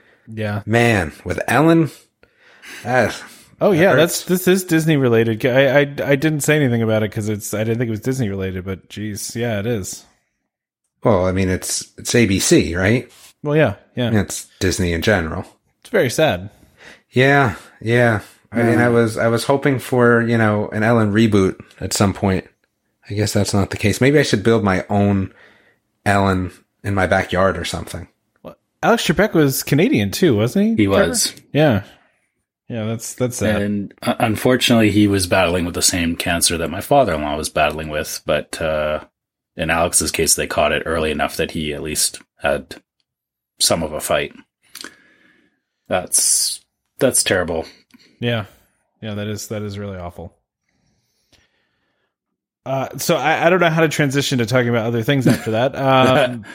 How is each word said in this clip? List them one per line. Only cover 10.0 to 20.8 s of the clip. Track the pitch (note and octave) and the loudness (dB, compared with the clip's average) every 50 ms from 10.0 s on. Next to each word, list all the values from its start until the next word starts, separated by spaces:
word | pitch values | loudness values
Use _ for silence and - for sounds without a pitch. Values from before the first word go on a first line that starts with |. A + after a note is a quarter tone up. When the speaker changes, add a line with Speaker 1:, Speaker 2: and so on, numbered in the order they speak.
| - _ _ _ _ _ _ _ _ _ _ _ _ _ _ _ _ _ _ _ - | -16 _ _ _ _ _ _ _ _ _ _ _ _ _ _ _ _ _ _ _ 0
Speaker 2:
Well, | A#2+ G#2+ F2+ F2+ F#2 | 2 2 2 2 0
I | F2+ | 0
mean, | F#2+ F#2+ F#2 | 0 0 0
it's, | F#2 F2 - - - - - - _ - | -2 -2 -4 -6 -8 -8 -8 -12 _ -12
it's | - - - | -8 -2 0
A | A#2+ A#2 | 2 2
B | G2 G2 G2 | 2 2 0
C, | - - E3+ D3+ F#2 D#2 E2 | 2 2 2 2 2 2 -2
right? | F2+ F#2+ G2 A#2 C3 A#2+ - - - - - _ _ - | -2 0 2 2 0 -2 -6 -14 -20 -20 -20 _ _ -6
Speaker 1:
Well, | D3 D3 | -2 0
yeah, | D#3 D3+ A#2 G2+ - _ _ _ | 2 2 2 0 -4 _ _ _
yeah. | A2+ B2 A#2 A2+ G#2 | -4 -2 0 0 0
Speaker 2:
It's | F#2 - - - - - _ _ | 0 -2 -6 -10 -12 -16 _ _
Disney | - F#2 E2 - F#2 F2 E2+ | -2 -2 0 0 0 -2 -2
in | E2 E2 | 0 2
general. | A2 G#2 F#2+ E2 D#2+ D#2+ F2 - - - _ _ _ _ _ | 2 2 2 0 -2 -6 -8 -10 -12 -16 _ _ _ _ _
Speaker 1:
It's | - - | -12 -4
very | - G#3 D#3 - | -2 0 0 0
sad. | - - D#3 D3 G2+ F2+ F#2 G#2+ - _ _ _ _ _ - - - - _ _ | 0 0 0 0 0 -2 -6 -12 -16 _ _ _ _ _ -20 -20 -20 -20 _ _
Speaker 2:
Yeah, | - A#2+ C3 C#3 C#3+ C#3+ C#3 A#2 E2+ - - - - _ | 0 2 4 6 6 4 4 2 0 -4 -10 -20 -20 _
yeah. | - A2 A#2 B2 B2 A#2+ A2 G2+ - - - _ _ _ - | -4 0 2 2 4 2 2 0 -4 -8 -16 _ _ _ -4
I | A#2 A#2 | 0 0
mean, | A#2 A#2+ A#2+ | 2 2 2
Speaker 1:
Yeah. | A#2+ B2 | 2 2
Speaker 2:
I | |
was, | A#2 A#2 A#2 A2 A2 - | 4 2 2 0 0 -2
I | - A#2 | -2 0
was | A#2 A2+ - | 0 0 0
hoping | - C#3+ C#3 - D3 C3+ A#2+ | 0 0 0 2 0 -2 -2
for, | - - C3 B2 A#2+ A#2+ A#2+ A#2 A#2 | -2 -2 0 2 4 4 4 4 2
you | A2+ A#2 A2+ | 2 2 2
know, | A2 G#2+ G#2 G#2 G#2 - | 2 2 2 0 -2 -4
an | - G#2+ | -2 0